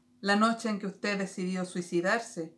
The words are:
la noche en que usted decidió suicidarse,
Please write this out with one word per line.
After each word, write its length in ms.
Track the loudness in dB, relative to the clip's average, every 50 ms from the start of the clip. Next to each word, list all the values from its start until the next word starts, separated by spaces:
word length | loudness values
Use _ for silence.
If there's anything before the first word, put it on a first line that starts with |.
| _ _ _ _
la 140 | 2 2 4
noche 340 | 6 6 4 4 2 -2 -2
en 120 | -2 -2
que 80 | -4 -6
usted 280 | -8 -4 -2 -2 0
decidió 480 | 0 -2 -4 -4 -4 -2 -2 -2 -2 -4
suicidarse, 920 | -4 -4 -6 -6 0 0 0 2 4 2 2 0 -4 -8 -8 -8 -8 -10